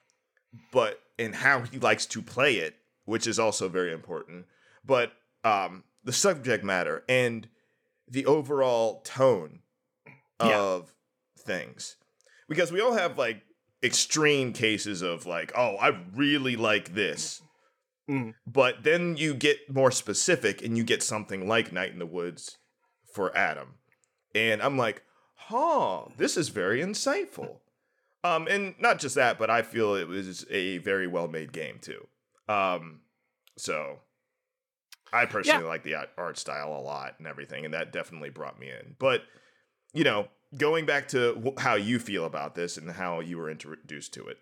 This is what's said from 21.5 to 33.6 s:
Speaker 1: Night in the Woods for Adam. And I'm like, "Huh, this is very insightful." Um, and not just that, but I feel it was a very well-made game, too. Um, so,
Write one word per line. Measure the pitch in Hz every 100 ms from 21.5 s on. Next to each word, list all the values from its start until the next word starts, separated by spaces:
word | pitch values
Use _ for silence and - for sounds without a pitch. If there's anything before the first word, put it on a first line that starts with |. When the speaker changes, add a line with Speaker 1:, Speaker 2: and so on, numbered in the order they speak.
| 113 107
Speaker 1:
Night | 90 95
in | 90
the | 85
Woods | 90 87 78 - - _ _ _ _ _
for | 104 92 92
Adam. | 90 73 64 - _ _ _ _ _
And | 107 113 107
I'm | 131 135
like, | 113 101 - _ _ _
"Huh, | - 233 330 277 120 90 - -
this | 269 -
is | 135
very | 101 90 120
insightful." | 185 202 269 359 370 - - - _ _ _ _ _ _
Um, | 175 160 165
and | 202 196 -
not | 233 185
just | 143
that, | 135 123 101
but | 110
I | 113
feel | 113 113 107
it | 98 82
was | 95 95 87 -
a | 98 92 90
very | 98 98 92
well-made | 87 85 80 76
game, | 80 73 50
too. | - 53 - _ _ _ -
Um, | 104 95 90 82 78 _ _ _ _ _
so, | -